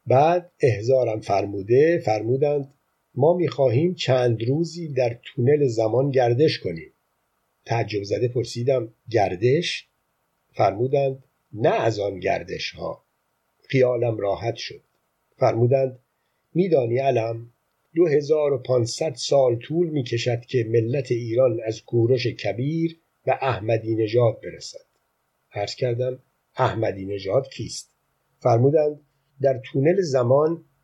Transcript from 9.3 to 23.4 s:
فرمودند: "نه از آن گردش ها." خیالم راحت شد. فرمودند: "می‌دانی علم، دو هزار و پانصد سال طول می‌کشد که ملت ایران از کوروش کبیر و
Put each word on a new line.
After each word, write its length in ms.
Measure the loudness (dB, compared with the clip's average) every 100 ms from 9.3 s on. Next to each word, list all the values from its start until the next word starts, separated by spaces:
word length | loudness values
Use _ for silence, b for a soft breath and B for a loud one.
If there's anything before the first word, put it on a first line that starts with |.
| 2 2 2 -2 -8 -12 _ _ _ _ _ _
فرمودند: 720 | 0 0 0 -2 0 0 -4 _ _ _
"نه 280 | -2 0 0
از 180 | 0 -2
آن 200 | -4 -4
گردش 520 | -2 -2 -4 -10 -10
ها." 320 | -10 -10 -12 _ _ _ _ _ _ -2
خیالم 480 | 2 2 2 0 0
راحت 380 | -2 -2 -4 -6
شد. 260 | -10 -16 _ _ _ _ _ 0
فرمودند: 640 | 0 4 2 2 0 -6 _ _ _ _ _
"می‌دانی 440 | -2 2 2 2 0
علم، 520 | 0 0 -2 -6 -12 _ _ _ _ 0
دو 120 | 2
هزار 460 | 2 2 0 0
و 40 | -2
پانصد 560 | 0 0 0 -4 -6 -4
سال 400 | 0 4 4 0
طول 340 | -4 -2 -2
می‌کشد 520 | -2 -4 -4 -2 -4
که 220 | -2 -4
ملت 480 | 0 0 0 -4 -4
ایران 480 | -4 -2 2 2 0 -6
از 160 | -8
کوروش 460 | -2 0 2 2 -2
کبیر 720 | -4 -6 -4 -4 -2 -4 -6 _ _ -4
و 100 | -2